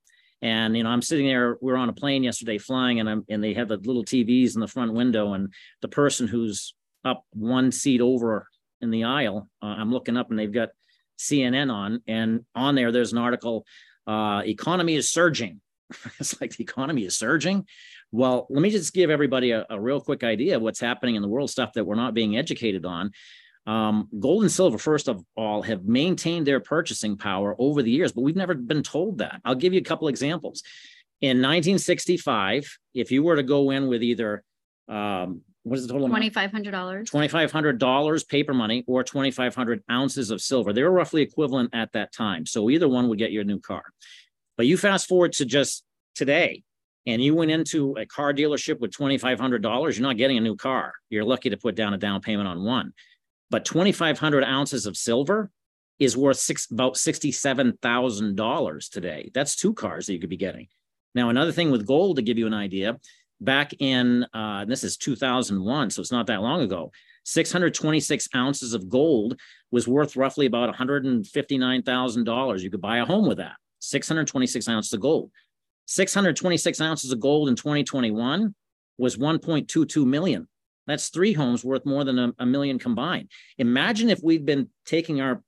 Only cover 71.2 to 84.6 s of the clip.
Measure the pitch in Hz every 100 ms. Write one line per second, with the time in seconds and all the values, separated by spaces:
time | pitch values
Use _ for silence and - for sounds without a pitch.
71.2 | 101 143 135 139 127 127 131 127 127 113
72.2 | 113 117 135 95 92 101 101 120 120 196
73.2 | 175 90 73 - _ - - 139 - 160
74.2 | 143 135 127 123 117 110 107 110 131 151
75.2 | - _ _ _ _ _ - - 190 196
76.2 | 190 143 185 165 170 170 160 160 127 123
77.2 | 139 151 147 113 147 147 143 135 117 107
78.2 | 120 170 220 - _ _ _ - 123 110
79.2 | 147 160 - 151 - 160 139 156 127 143
80.2 | 185 98 80 _ _ _ - 151 - 160
81.2 | 208 151 127 120 127 131 143 139 139 127
82.2 | 120 - 123 139 143 127 127 113 156 143
83.2 | - - - - 120 127 180 220 233 185
84.2 | 160 165 143 143